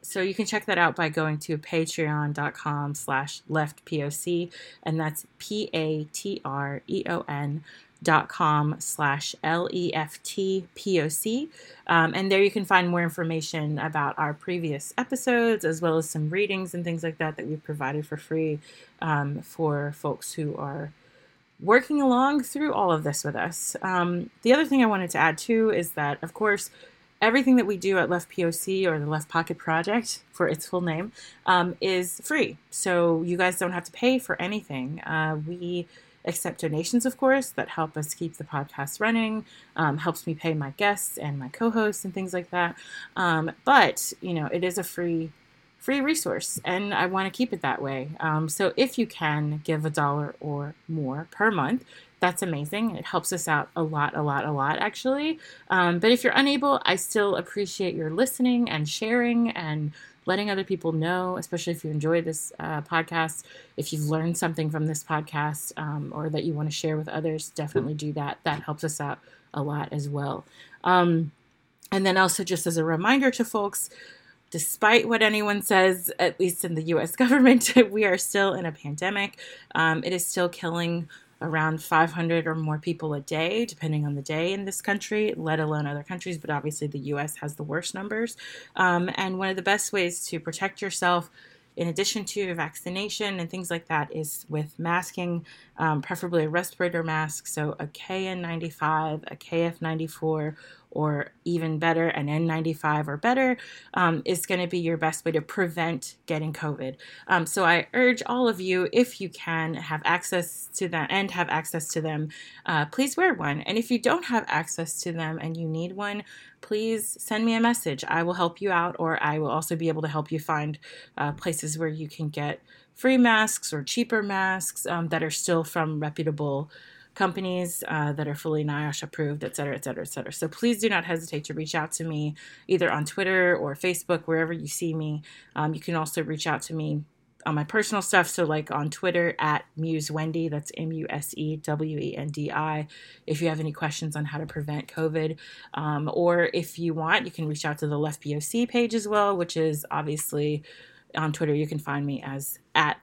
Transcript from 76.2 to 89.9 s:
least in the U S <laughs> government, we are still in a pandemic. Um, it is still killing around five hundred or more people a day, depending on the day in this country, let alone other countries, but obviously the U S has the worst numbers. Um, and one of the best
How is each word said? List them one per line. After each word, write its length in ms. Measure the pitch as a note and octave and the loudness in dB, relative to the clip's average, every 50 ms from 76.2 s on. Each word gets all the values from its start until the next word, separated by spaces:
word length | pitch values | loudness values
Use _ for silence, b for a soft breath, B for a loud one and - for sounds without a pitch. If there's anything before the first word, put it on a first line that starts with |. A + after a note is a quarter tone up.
| F3+ F3 - - | 2 2 2 2
least 240 | F#3+ F3+ F3 - - | 0 0 0 0 -4
in 120 | F3 E3+ | -2 -2
the 80 | D#3 D#3+ | -2 0
U 180 | D#3+ E3+ D3+ | 2 2 2
S 160 | A#2+ E3 - | 2 0 2
<laughs> 0 | |
government, 560 | - B3+ A#3+ C4 C#4+ B3+ C4 C4 A#3+ - - - B3+ A#3 G3+ | 2 4 6 8 8 10 10 10 8 6 6 8 8 8 8
we 140 | G3 G#3+ G#3+ | 6 2 2
are 140 | G3 F3+ F#3+ | 4 2 2
still 340 | - - - G3+ G3 G3 F3+ | 0 0 2 2 4 4 2
in 140 | F#3+ F3+ | 0 -2
a 60 | E3 D3+ | -4 -6
pandemic. 640 | - - D3 C#3+ D3 F3+ F#3 G3+ G3+ G3 G3+ - B B B B B B B - | -6 -8 -8 -6 -2 -2 -2 0 0 -2 -4 -6 B B B B B B B 0
Um, 280 | - D#3+ D#3+ D#3+ D#3+ - | 2 4 4 4 2 0
it 80 | - F#3 | -2 -2
is 140 | F3+ F3 | -2 -2
still 240 | - - F#3+ F3+ F3 | -2 0 2 0 0
killing 580 | F3 - - E3+ E3 E3+ E3+ E3+ E3+ E3+ E3 D3+ B B B B B - | 0 -2 -4 -4 -2 -2 0 0 -2 -2 -4 -6 B B B B B -8
around 400 | - E3 D#3+ D#3+ D#3 D#3 D#3 D#3 | -6 -2 0 2 2 2 2 0
five 300 | D#3 - E3+ D#3+ E3 E3 | -2 2 4 6 4 4
hundred 380 | D#3 E3+ E3 E3 E3 E3 D#3+ D#3+ | 2 0 0 2 2 2 2 0
or 60 | D#3 | -2
more 220 | D#3+ D#3 D3+ D3+ D3+ | -2 0 -2 -2 -2
people 360 | D3+ F3 E3 E3 D#3+ D#3 D3 | -2 -4 -4 -4 -2 -4 -4
a 60 | C#3+ | -4
day, 440 | C#3+ - D#3+ D#3 D#3+ F3 G3+ A3 A#3+ | -6 -4 -2 0 0 0 0 0 -2
depending 400 | A#3 - - - D#3 D#3 D3+ D3 | -2 -4 -6 -4 -2 0 0 0
on 120 | D3 C#3+ | -2 -2
the 60 | C#3+ C#3 | -4 -4
day 300 | - D#3 D#3 E3 F3+ G3 | -4 -2 0 0 0 0
in 120 | G3 G3+ | -2 -4
this 180 | F#3+ F#3+ - - | -6 -6 -6 -2
country, 500 | - G3+ G3+ - - G#3+ G#3+ G#3+ G#3+ - | -2 -2 -2 -2 -2 0 0 0 0 0
let 240 | D#3+ D#3+ D#3+ D#3 D#3+ | -2 -2 0 0 2
alone 260 | D#3 D3+ D#3 D3+ D3 | 2 0 0 0 0
other 160 | C#3+ C#3+ D3 D3 | -2 -4 -6 -6
countries, 340 | - F#3 F3+ - F#3+ F3 | -8 -10 -8 -6 -6 -8
but 140 | D#3 - - | -6 -4 -4
obviously 380 | D3+ C#3+ - D#3 D3 - D#3+ D3 | -4 -2 -2 -4 -6 -4 -6 -6
the 100 | D3 C#3+ | -6 -6
U 220 | C3 C#3 D3 C#3+ | -6 -4 -4 -2
S 160 | C#3+ D3+ - | -4 -4 -6
has 180 | - - D3 C#3+ | -8 -8 -10 -8
the 80 | - D3+ | -8 -8
worst 320 | D3+ D3 E3 F3 - - | -4 -4 -4 -4 -4 -6
numbers. 420 | F#3 G3 G#3 G#3+ A3 A#3 A#3 - B B B B B B B B | -6 -6 -4 -4 -2 -4 -4 -6 B B B B B B B B
Um, 340 | - F#3 F3+ F3 F3 F3 F#3+ - | 2 4 4 4 4 2 0 -2
and 240 | - G3 F#3+ F#3 F#3 | -2 -2 -2 -2 -2
one 100 | F#3+ F#3+ | -2 -2
of 60 | F#3+ | -2
the 80 | F#3 F3 | 0 2
best 300 | G3 G3 G#3 - - | 2 2 2 2 -2